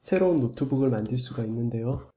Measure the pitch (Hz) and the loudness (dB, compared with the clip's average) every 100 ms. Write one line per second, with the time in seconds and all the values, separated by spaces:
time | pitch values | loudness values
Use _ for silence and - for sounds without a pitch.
0 | - 190 185 170 120 - 135 135 135 113 | 0 2 4 4 0 -2 -2 2 2 2
1 | 110 127 - - 110 113 117 113 117 135 | 0 -4 -4 -6 -4 -2 -2 -2 -2 -2
2 | - | -6